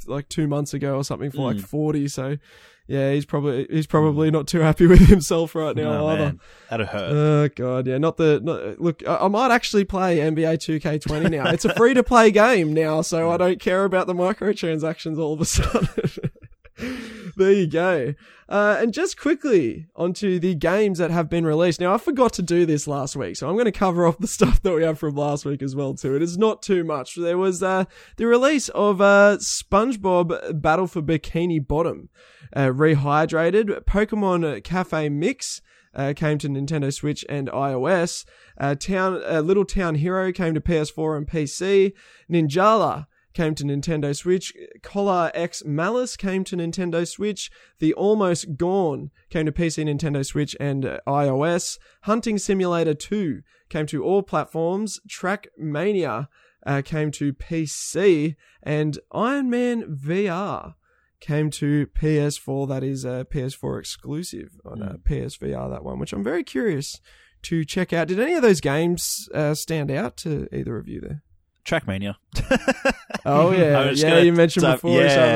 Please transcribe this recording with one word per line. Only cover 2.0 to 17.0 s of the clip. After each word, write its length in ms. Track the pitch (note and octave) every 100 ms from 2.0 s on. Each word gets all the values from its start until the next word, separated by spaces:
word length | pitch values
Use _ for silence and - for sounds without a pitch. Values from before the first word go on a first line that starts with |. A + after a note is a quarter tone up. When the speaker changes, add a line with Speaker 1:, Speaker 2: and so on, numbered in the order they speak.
| C#3+
Speaker 1:
So, 300 | C3+ C3 D3 - - - _ -
yeah, 240 | C#3 C3+
he's 120 | C#3+ C#3+
probably, 420 | D3 C#3+ B2+ -
he's 160 | D#3+ D3+
probably 440 | D#3+ D#3 D3 D#3
Speaker 2:
Mm. 40 |
Speaker 1:
not 140 | D#3 C#3
too 140 | F3
happy 260 | D#3 D#3 F3
<laughs> 60 |
with 140 | F3+ F#3+
himself 460 | G3 D3 E3 E3
right 220 | D#3+ D#3 D3
now 280 | D3+ D3+
Speaker 2:
Oh, 40 | D3+
Speaker 1:
either. 180 | D#3 D3
Speaker 2:
man. 140 | C#3 - - -
That'd 160 | A#2 G#2
hurt. 240 | G#2 F#2
Speaker 1:
Oh, 380 | D3 D3+ D3 D3 -
God, 300 | B2+ B2+ C3
yeah. 100 | C3
Not 180 | D#3+ -
the, 220 | D#3+ C#3+
not, 380 | D3+ G#2+ G2 -
look, 260 | E3+ D3+ -
I, 100 | -
I 100 | F#3+
might 240 | G3+ B3+
actually 320 | A#3+ - G#3 G3
play 340 | F#3+ F#3 E3+
N 140 | D#3
B 100 | D#3 D#3+
A 120 | D#3+
two 220 | - D#3
K 180 | E3 D3+
twenty 320 | - D3+ E3
now. 180 | D#3 C#3
It's 160 | E3+ A3+
a 80 | F3
free-to-play 560 | A#3 B3+ - B3 A3+
game 420 | G#3 A3 A#3 D#3
now, 280 | D#3 D#3 D#3
so 280 | E3+ E3 E3
I 60 | F3
Speaker 2:
Mm. 40 |
Speaker 1:
don't 200 | F3+ F3+
care 260 | - F#3 G3
about 220 | F#3 E3+
the 60 | F3+
microtransactions 1040 | F3+ A3 G3+ G#3 F3 D#3+ D#3 D#3+ D#3+ D#3+
all 140 | D#3
of 80 | D3+
a 40 | E3+
<laughs> 0 |
sudden. 440 | - - - D#3+ - - - - - - _ - - B3 B3+